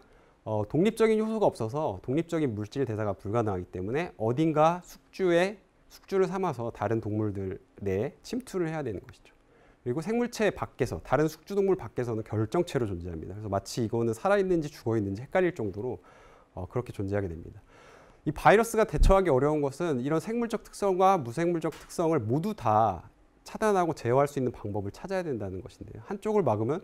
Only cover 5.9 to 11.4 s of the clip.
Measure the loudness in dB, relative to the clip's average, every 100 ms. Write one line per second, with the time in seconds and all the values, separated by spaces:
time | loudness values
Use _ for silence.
5.9 | -20 -4 0 0 0 -4 -4 -6 -2 0
6.9 | 0 0 -2 -2 -2 -6 -8 -12 -8 -2
7.9 | 0 0 -6 -8 -8 -6 -4 -2 -4 -6
8.9 | -8 -10 -20 -20 _ _ _ -20 _ -6
9.9 | -4 -2 -2 -2 0 0 0 -6 -4 -4
10.9 | -4 0 2 2 -2